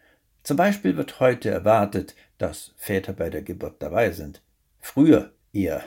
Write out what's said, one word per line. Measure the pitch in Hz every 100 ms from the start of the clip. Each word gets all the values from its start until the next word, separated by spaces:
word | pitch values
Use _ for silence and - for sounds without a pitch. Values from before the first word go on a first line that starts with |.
| _ _ _ _
Zum | - 143
Beispiel | 196 202 - 160
wird | - -
heute | 131 120 110
erwartet, | 95 95 110 101 95 90 - _ _
dass | 85 71 - _
Väter | - 95 -
bei | 92 82
der | 78
Geburt | - 92 78 -
dabei | 73 104 113
sind. | 85 73 - _ _ _ _
Früher | - - 160 120 - _ _
eher | 104 90 73